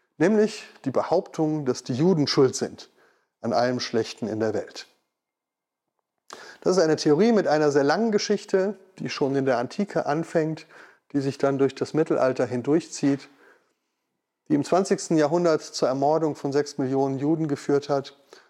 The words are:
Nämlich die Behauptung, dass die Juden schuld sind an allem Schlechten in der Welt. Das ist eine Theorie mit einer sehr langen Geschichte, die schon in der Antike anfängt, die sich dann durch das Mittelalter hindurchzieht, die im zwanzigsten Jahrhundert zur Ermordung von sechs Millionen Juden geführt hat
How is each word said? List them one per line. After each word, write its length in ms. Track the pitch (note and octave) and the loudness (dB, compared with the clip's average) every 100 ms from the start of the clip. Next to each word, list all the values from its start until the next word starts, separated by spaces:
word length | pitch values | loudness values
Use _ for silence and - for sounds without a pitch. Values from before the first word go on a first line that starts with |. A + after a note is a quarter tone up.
| _ - | _ 0
Nämlich 460 | E3 G#3+ G#3+ - - - | 2 4 2 -2 -16 -10
die 60 | C3+ | -4
Behauptung, 760 | A#2 - E3+ - - D#3 D#3 | -2 0 0 -2 -2 -2 0
dass 200 | C3+ B2 | -2 -4
die 100 | - | -4
Juden 320 | B2 E3+ F3 C3+ | 0 2 2 2
schuld 300 | - C3 - | 4 2 2
sind 340 | A2 - - _ _ _ _ _ | -6 -8 -20 _ _ _ _ _
an 120 | A#2 | -4
allem 280 | A2+ B2 B2 | 0 0 -2
Schlechten 480 | - A#2 A2 - G#2+ | -2 -4 -4 -6 -6
in 120 | G#2+ | -2
der 140 | A2 | -2
Welt. 340 | G#2 - - - _ _ _ _ _ _ _ _ _ _ _ _ _ _ - - - | -2 -6 -12 -18 _ _ _ _ _ _ _ _ _ _ _ _ _ _ -20 -20 -4
Das 160 | F3 F#3 | 0 2
ist 60 | |
eine 140 | D#3+ D#3 | 2 2
Theorie 360 | D#3 D3+ A3+ | 2 4 4
mit 160 | A3 D#3 | 2 2
einer 240 | D3+ D3+ | 2 2
sehr 100 | C#3+ | 2
langen 300 | C#3 E3 A3+ | 2 2 0
Geschichte, 640 | G3+ - G3+ - G3 F#3+ G#3 - - | 0 0 -4 0 0 0 -4 -16 -12
die 80 | - | -10
schon 260 | - C#3 | -2 0
in 120 | C#3 C3+ | 0 2
der 120 | A#2+ | 0
Antike 480 | B2 - G3+ E3 - | -2 -4 -4 -2 -2
anfängt, 600 | D3 E3 E3+ D#3 D#3 - - - _ _ | -2 -2 0 0 -4 -10 -20 -20 _ _
die 80 | C#3+ | -4
sich 180 | C3+ C3 | -2 0
dann 200 | C#3 C#3 | 0 2
durch 160 | C3+ | 0
das 180 | C3 - | 0 -4
Mittelalter 540 | D3 D#3+ D3 C3 B2+ B2 | -2 0 2 2 0 -2
hindurchzieht, 800 | B2+ A#2+ D#3 - - C#3+ C#3 - _ _ _ _ _ _ _ _ _ _ _ - | -2 0 0 -2 -2 0 0 -4 _ _ _ _ _ _ _ _ _ _ _ -2
die 60 | |
im 100 | D3 | -2
zwanzigsten 520 | C#3 E3+ G3 G3+ - D#3+ | 2 0 2 -2 2 2
Jahrhundert 460 | D3 F3 F3 D#3 | 2 2 2 2
zur 260 | - - C3+ | -2 -2 -2
Ermordung 480 | C3 C#3 D#3 D#3 C#3 | 0 0 2 0 -4
von 160 | C#3+ | -2
sechs 260 | C#3 D3 - | 0 -2 -4
Millionen 400 | C3+ C3+ C3+ C3+ | -2 0 0 -2
Juden 300 | C#3+ D#3+ D#3 | -2 0 -2
geführt 400 | C#3+ - C#3+ - | -4 0 0 0
hat 280 | C#3 C3 - _ - _ | -2 -4 -14 _ -20 _